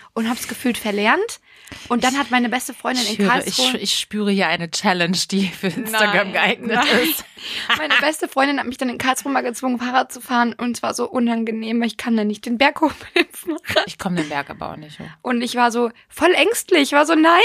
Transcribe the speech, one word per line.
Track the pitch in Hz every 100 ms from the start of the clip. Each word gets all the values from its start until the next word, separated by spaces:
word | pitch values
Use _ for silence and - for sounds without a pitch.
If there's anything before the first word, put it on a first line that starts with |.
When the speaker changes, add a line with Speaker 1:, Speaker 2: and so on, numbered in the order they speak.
| -
Speaker 1:
und | - 226
hab's | 240 -
gefühlt | - 254 214
verlernt. | 220 202 214 302 453 - _ - - - -
Und | 240
dann | 254 277
hat | 277
meine | 247 240
beste | 247 -
Freundin | 240 247 254 208
in |
Speaker 2:
Ich | 208
höre, | 202
Speaker 1:
Karlsruhe | 247 - 214 254 247
Speaker 2:
ich, |
ich | 196 -
spüre | - 214 202
hier | 196 170
eine | 170 170
Challenge, | - 208 180 170 175 -
die | 196 185
für | - 190
Instagram | - 220 220 208 202 196
Speaker 1:
Nein, |
Speaker 2:
geeignet | 180 202 240 233 226
Speaker 1:
nein. | 294 233
Speaker 2:
ist. | 320 - -
Speaker 1:
<laughs> | - - - - 233
Meine | 302 233
beste | 285 311 339
Freundin | 269 277 277
hat | -
mich | 254
dann | 254
in | 240
Karlsruhe | 262 254 277
mal | 262
gezwungen, | 247 226 254 240
Fahrrad | 247 262 247
zu | 247
fahren. | - 247 240
Und | - 240 226
es |
war | 226
so | 214 240
unangenehm, | 262 233 233 226 220 220 233
weil | 233
ich | -
kann | 240 220
da |
nicht | 208 208 -
den | 233
Berg | 277 294
<laughs> |
hochhüpfen. | 302 - - 339 - - - 311 - - 403
Speaker 2:
Ich | -
komm | 185 175
den | 151
Berg | 143 143
aber | 151 160
auch | 156
nicht | 156 -
hoch. | 160 -
Speaker 1:
Und | 247 240
ich | 240 240
war | 240
so | 233 233 - _
voll | - 330 359
ängstlich. | 349 480 - 349
Ich | 269
war | 285 302
so, | 320
„Nein, | 330 339